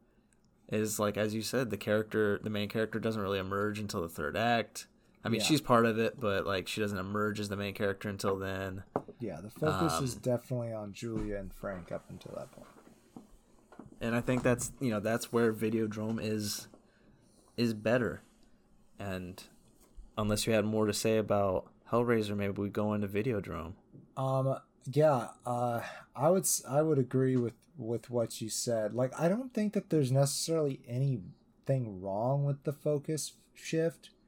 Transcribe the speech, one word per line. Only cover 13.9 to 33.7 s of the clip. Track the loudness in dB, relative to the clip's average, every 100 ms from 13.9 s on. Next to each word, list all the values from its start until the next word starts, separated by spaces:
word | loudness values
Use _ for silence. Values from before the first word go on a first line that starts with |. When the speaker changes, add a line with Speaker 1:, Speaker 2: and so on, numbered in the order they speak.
| -6
Speaker 1:
And | 0 0
I |
think | 2 2
that's, | 2 0 -2 -4
you | -2
know, | 0
that's | 0 -2 0
where | 2 2
Videodrome | 2 0 2 0 -2 -4 -2
is, | -2 -2 -2 -6 -10 -20 _ _ -20 -20 _ _ _ 0
is | 0
better. | 2 2 2 2 -4 -12 _ _ -20 _ -20 _ -10
And | -6 -6 -8 -12 -18 -20 -20 _ -20 -20 -10 -2
unless | 0 2 4
you |
had | 4 4
more | 4 2
to |
say | 2 4 4
about | 4 4 4 2 -2 -16 0
Hellraiser, | 2 4 2 2 0
maybe | -2 -2
we | -2
go | 0 0
into | 0 0
Videodrome. | -2 0 -2 -4 -8 -8 -12 _ -20 -14 -6
Speaker 2:
Um, | 0 2 0 -2 -6 _ -2
yeah, | 4 6 6 0 -6 -4
uh, | 0 0 0 -4 -12 -16 2
I | 4
would | 4
s-, | 4 -2 0
I | 2
would | 4 4
agree | 4 2 4 2
with, | 0 -4 _ -10
with | -4 -4 -2
what | -2 -2 -4
you | -6
said. | -4 0 0 0
Like, | 0 -2 0
I | 0
don't | 0 -2
think | -2 0
that | -2 0
there's | 2 4
necessarily | 4 2 0 -2 0 0 -4 -6
anything | -2 0 -2 -6 -16 _ _ -2 0 -2 -6
wrong | -4 0 2 2
with | 2 0
the | -4
focus | -2 0 0 -2 -4 -6 -12 _ -16
shift. | -4